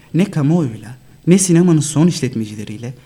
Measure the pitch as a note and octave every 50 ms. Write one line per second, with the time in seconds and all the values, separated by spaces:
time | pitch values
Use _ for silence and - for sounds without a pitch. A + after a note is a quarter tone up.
0 | _ - - D#3 G3+ G3 - D#3+ C3+ C#3+ E3+ F3+ D3+ A#2+ A2 G#2 A2 G#2+ B2+ -
1 | - - - - - D#3+ F3+ F#3+ - - E3+ E3 F3+ F3+ D#3+ D#3 D3 - - C#3
2 | E3 F3+ E3+ - C#3 B2 - A2+ A2 G#2 G#2+ G#2+ G#2 G#2+ G#2+ G#2+ A#2+ B2 B2+ -
3 | -